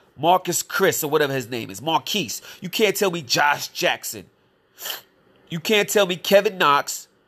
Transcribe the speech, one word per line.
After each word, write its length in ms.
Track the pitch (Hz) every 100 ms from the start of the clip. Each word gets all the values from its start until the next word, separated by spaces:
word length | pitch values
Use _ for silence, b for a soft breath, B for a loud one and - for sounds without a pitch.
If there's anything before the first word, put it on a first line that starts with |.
| _ -
Marcus 460 | 160 180 175 160
Chris 400 | - - 185 -
or 80 | 147
whatever 220 | 151 143
his 160 | 135 113
name 220 | 120 110
is, 120 | 98
Marquise. 600 | 151 151 - 208 117 - - B
You 80 | 175
can't 260 | - 208 185
tell 140 | 196
me 120 | 170
Josh 460 | 123 156 147 143 -
Jackson. 580 | - 165 117 - 110 87 _ _ _ _ - B B B _ _ _ -
You 120 | 170
can't 280 | - 208 202
tell 200 | 214 190
me 80 | 180
Kevin 420 | - 202 202 185
Knox. 480 | 151 143 - - - _